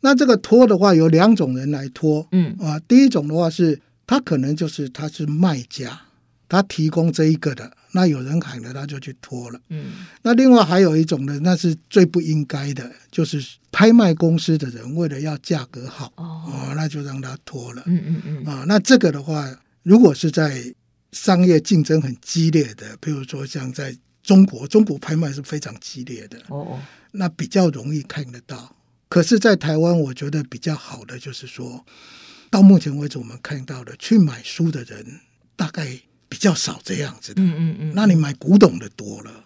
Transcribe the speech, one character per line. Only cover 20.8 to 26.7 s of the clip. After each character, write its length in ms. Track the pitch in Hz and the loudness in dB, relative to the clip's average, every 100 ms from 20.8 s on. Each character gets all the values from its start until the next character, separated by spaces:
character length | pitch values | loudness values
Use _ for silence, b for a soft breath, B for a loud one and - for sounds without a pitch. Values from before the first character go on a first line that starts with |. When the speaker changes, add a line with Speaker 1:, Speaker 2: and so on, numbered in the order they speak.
| _ _ _ | _ _ _
Speaker 1:
商 300 | - - 180 | -6 0 2
业 160 | 180 160 | 4 4
竞 240 | - 180 | 4 0
争 160 | 147 160 | 2 0
很 120 | 135 123 | -2 -8
激 300 | - 170 160 | -8 -2 0
烈 140 | 160 135 | 0 -2
的， 200 | 110 107 - | -8 -18 -14
比 100 | 156 | -10
如 140 | 147 | -8
说 220 | 131 139 135 | -10 -12 -10
像 260 | 151 131 | -10 -10
在 240 | 127 135 123 _ _ | -12 -14 -16 _ _
中 240 | - 190 190 | 4 6 6
国， 180 | 123 139 | 2 -2
中 160 | 214 | 0
国 120 | 214 143 | 2 -2
拍 180 | - 156 | -4 -4
卖 160 | 160 | -4
是 100 | 139 | -8
非 160 | 139 151 | -10 -12
常 160 | - 107 | -12 -16
激 240 | - 131 | -18 -16
烈 240 | 123 117 104 | -16 -16 -18
的。 80 | - - | -20 -16
Speaker 2:
哦， 100 | 139 | -14
哦。 200 | - | -12